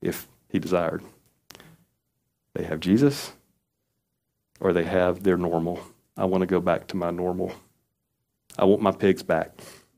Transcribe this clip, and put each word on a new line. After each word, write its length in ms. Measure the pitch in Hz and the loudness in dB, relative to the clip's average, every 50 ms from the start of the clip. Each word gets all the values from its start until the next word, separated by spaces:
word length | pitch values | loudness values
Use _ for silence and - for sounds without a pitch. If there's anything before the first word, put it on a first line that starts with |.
if 260 | - 90 - - - - _ _ _ _ | -6 -6 -6 -6 -10 -18 _ _ _ _
he 100 | - - | -4 -4
desired. 420 | - 82 90 90 85 82 82 - - - - _ _ _ _ _ _ _ - - - - - _ _ _ _ _ _ _ _ _ _ _ _ _ _ _ - | -2 0 0 0 0 -2 -4 -6 -10 -14 -20 _ _ _ _ _ _ _ -20 -20 -20 -20 -20 _ _ _ _ _ _ _ _ _ _ _ _ _ _ _ -10
They 120 | - 82 | -8 -6
have 140 | - 78 78 | -6 -6 -4
Jesus, 540 | 82 90 95 117 143 143 139 - - - - _ _ _ _ _ _ _ _ _ _ _ _ _ _ _ _ _ _ _ _ _ _ _ _ - | 0 2 4 6 6 4 2 0 -8 -14 -16 _ _ _ _ _ _ _ _ _ _ _ _ _ _ _ _ _ _ _ _ _ _ _ _ -4
or 120 | - 95 87 | 0 0 2
they 100 | 87 82 | 2 0
have 400 | 85 95 92 90 90 87 90 98 | 0 2 2 2 2 0 0 2
their 140 | 98 90 87 | 2 2 2
normal. 420 | 90 85 85 82 82 85 87 - - - - _ _ _ - | 2 0 0 0 -2 -2 -6 -8 -10 -18 -20 _ _ _ -8
"I 100 | - 98 | -4 -2
want 160 | 92 92 92 | 0 2 0
to 40 | 92 | 0
go 140 | 87 95 90 | 2 0 0
back 260 | 87 90 85 - - - | 2 2 0 0 -2 -6
to 80 | - 92 | -8 -4
my 120 | 85 85 | -4 -4
normal. 420 | 85 87 90 90 90 92 90 - - - _ _ _ _ _ _ _ _ _ _ _ _ _ _ _ _ _ _ - - | -4 -4 -4 -4 -4 -4 -4 -6 -8 -12 _ _ _ _ _ _ _ _ _ _ _ _ _ _ _ _ _ _ -4 2
I 60 | 101 | 4
want 180 | 95 101 104 107 | 4 4 4 4
my 80 | 101 | 0
pigs 320 | 92 - - 98 90 80 - | 0 2 2 2 2 2 0
back. 360 | - 85 80 78 - - - - - - - _ _ _ | -2 -2 -2 -2 -4 -10 -20 -20 -20 -20 -20 _ _ _